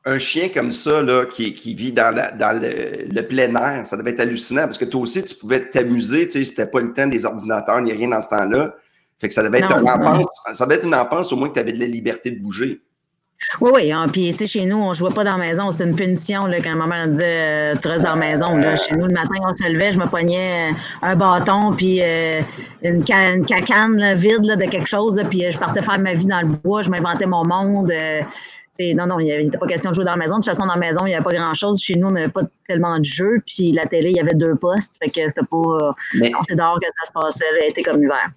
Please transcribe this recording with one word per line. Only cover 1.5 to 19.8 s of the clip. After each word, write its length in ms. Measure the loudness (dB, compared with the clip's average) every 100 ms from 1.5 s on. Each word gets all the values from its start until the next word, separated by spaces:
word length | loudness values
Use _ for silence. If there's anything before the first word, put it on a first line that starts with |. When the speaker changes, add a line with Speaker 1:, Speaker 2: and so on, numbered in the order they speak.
Speaker 1:
qui 200 | -6 -10
vit 180 | -6 0
dans 220 | 4 4
la, 160 | 2 -4
dans 280 | -2 0 0
le, 460 | -2 -4 -6 -8 -4
le 120 | -4
plein 320 | -2 0 2
air, 320 | 2 0 -4 -8
ça 100 | -6
devait 140 | -4
être 100 | -2
hallucinant, 420 | -2 -2 -2 0
parce 140 | -2 -2
que 60 |
toi 160 | -4 -2
aussi, 240 | -2 -4
tu 100 | -6
pouvais 340 | -12 -4 -4 0
t'amuser, 580 | 0 2 0 0 0 0
tu 60 | -2
sais, 60 |
c'était 220 | -4 -4 -2
pas 100 | -2
le 120 | -2
temps 140 | -2 0
des 180 | 0 -2
ordinateurs, 540 | -4 -4 -4 0 0
ni 120 | 0
rien 160 | -2 -2
dans 120 | -2
ce 80 | -2
temps-là. 460 | -2 2 0 0 -6 _ _ _ _
Fait 80 | -2
que 60 |
ça 80 | 0
devait 160 | 0 2
être 120 | 2
Speaker 2:
Non, 100 | 4
Speaker 1:
une 40 | 4 4
Speaker 2:
non. 40 | 4
Speaker 1:
enfance, 120 | 4 0 -4 -12
ça 100 | -4
devait 120 | 2 2
être 100 | 2
une 80 |
enfance, 360 | 0 2 -2 -2
au 40 | -2
moins, 120 | -2
que 40 |
t'avais 180 | -2 -4
de 60 | -2
la 60 | -4
liberté 440 | -2 -4 -4 -8
de 100 | -8
bouger. 400 | -10 -4 -6 -6 _ _ _ _ _ _ -8 0
Speaker 2:
Oui, 100 | 4
oui, 180 | 4 4
hein, 140 | 0 -2
puis, 180 | 0 -2
tu 40 | -2
sais, 80 | -4
chez 180 | -2 0
nous, 100 | 0
on 140 | -2
jouait 200 | -2 -2
pas 100 | 0
dans 120 | 0 0
la 60 | -2
maison, 240 | -2 -2
c'est 140 | 0
une 100 | 0 0
punition, 480 | 0 0 -2 -2 0
là, 140 | -2
quand 120 | -2 -2
ma 100 | -2
mère 220 | 0 0
disait, 640 | 0 0 0 0 0 0
euh, « 40 | 0
Tu 80 | -2
restes 160 | 0
dans 100 | 0
la 160 | 0 0
maison », 240 | 0 2 2
là. 160 | 2
Speaker 1:
Euh. 40 | 0
Speaker 2:
Chez 180 | 0 0
nous, 100 | 0
le 60 |
matin, 200 | 0 0 -2 -2
on 60 |
se 120 | -2 -2
levait, 220 | 2